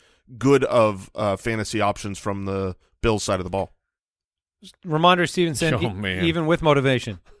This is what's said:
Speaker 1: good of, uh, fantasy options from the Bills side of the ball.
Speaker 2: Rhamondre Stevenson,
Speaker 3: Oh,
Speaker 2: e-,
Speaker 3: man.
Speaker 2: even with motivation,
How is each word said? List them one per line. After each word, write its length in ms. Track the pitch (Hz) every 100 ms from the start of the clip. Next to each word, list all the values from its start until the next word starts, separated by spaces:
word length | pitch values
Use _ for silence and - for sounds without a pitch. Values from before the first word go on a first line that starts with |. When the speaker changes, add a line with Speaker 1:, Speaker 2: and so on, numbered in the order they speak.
| _ _ _ 123
Speaker 1:
good 260 | 131 139
of, 460 | 127 120 110 98 -
uh, 220 | - 104 98
fantasy 440 | 120 110 104 110
options 380 | 101 101 104 95
from 280 | 107 98 98
the 280 | 98 95 90 _ _
Bills 200 | 117 107
side 160 | - 95
of 60 |
the 60 | 90
ball. 240 | 98 87 _ _ _ _ _ _ _ _ _ 190 -
Speaker 2:
Rhamondre 440 | 185 156 175 180 170
Stevenson, 460 | 180 170 139 165
Speaker 3:
Oh, 60 | 120
Speaker 2:
e-, 120 | 143
Speaker 3:
man. 320 | 95 - 92
Speaker 2:
even 220 | 170 165 156
with 160 | 170
motivation, 580 | 165 143 135 123 - 92 - -